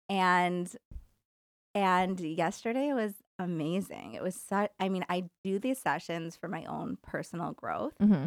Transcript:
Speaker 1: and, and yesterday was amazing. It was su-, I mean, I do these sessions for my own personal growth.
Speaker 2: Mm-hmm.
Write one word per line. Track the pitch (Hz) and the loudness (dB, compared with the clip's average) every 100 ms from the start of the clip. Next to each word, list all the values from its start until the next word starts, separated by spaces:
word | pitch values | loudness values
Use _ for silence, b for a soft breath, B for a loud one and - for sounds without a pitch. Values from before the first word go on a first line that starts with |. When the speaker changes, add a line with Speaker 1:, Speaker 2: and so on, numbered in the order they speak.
| - | -4
Speaker 1:
and, | 196 185 180 180 180 180 - - - - _ _ _ _ _ _ | 2 6 6 4 2 -2 -8 -16 -16 -16 _ _ _ _ _ _
and | 202 190 180 185 185 | 0 4 6 4 0
yesterday | 160 160 165 - 226 247 285 | -2 0 0 0 -2 0 0
was | 262 214 202 _ - | 0 0 -4 _ -8
amazing. | 180 165 151 180 185 - 98 | -4 -2 0 -2 -2 -8 -12
It | 113 | -6
was | 180 | -6
su-, | 180 - 202 208 - | -6 -2 0 0 -2
I | 190 | -2
mean, | 185 175 | -2 -2
I | 180 180 - | -4 -4 -8
do | 196 196 | -4 -2
these | 254 262 | 0 0
sessions | 170 147 - 170 165 - | 0 -2 -2 -4 -6 -8
for | 170 | -8
my | 165 | -8
own | - 151 160 - | -6 -6 -6 -8
personal | - 151 151 170 156 | -6 -8 -6 -6 -6
growth. | 151 - 78 277 - | -6 -6 -4 -4 4
Speaker 2:
Mm-hmm. | 208 175 | 6 6